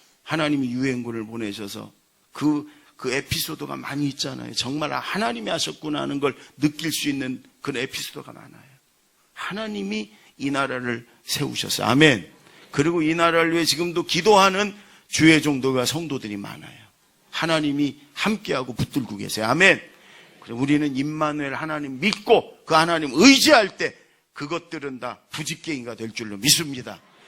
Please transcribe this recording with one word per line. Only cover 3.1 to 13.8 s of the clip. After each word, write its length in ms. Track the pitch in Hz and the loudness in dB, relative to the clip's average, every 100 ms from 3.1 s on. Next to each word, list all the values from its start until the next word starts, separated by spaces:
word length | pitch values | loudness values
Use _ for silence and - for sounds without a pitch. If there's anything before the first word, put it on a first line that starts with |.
에피소드가 640 | 131 147 165 160 151 143 139 | -4 -4 -6 -6 -8 -10 -10
많이 320 | 123 143 143 | -8 -4 -4
있잖아요. 440 | 135 139 127 120 | -4 -8 -8 -8
정말 400 | 113 123 147 147 | -6 -6 -4 -4
하나님이 560 | 135 - 185 233 240 202 | -6 -6 -4 -4 -4 -6
하셨구나 520 | 165 160 147 156 147 | -4 -6 -8 -8 -6
하는 180 | 139 143 | -4 -2
걸 180 | 139 - - - | -2 -4 -16 -2
느낄 340 | 147 151 160 | -2 0 -6
수 180 | - 147 | -4 -4
있는 340 | 139 131 127 - _ | -4 -6 -8 -12 _
그런 220 | 143 123 | -8 -6
에피소드가 480 | 131 - - 143 131 | -6 -8 -12 -12 -18
많아요. 380 | 117 - - - _ _ _ _ _ _ | -20 -20 -20 -20 _ _ _ _ _ _
하나님이 800 | - - 196 220 208 196 214 208 - _ - | -14 -10 -8 -6 -6 -4 -6 -8 -16 _ -8
이 140 | 139 | -2
나라를 560 | 139 131 127 123 117 - _ | 0 0 -2 -4 -6 -8 _
세우셨어요. 640 | - - 135 117 104 - 104 | -8 -4 -4 -4 -4 -2 2
아멘. 440 | 131 156 104 82 - - - - | 6 6 6 -2 -20 -20 -20 -8
그리고 300 | - 156 170 | 0 0 2
이 120 | 156 170 | 0 2
나라를 380 | 170 165 165 | 4 4 2
위해 120 | 165 156 | 2 0
지금도 380 | 143 | 0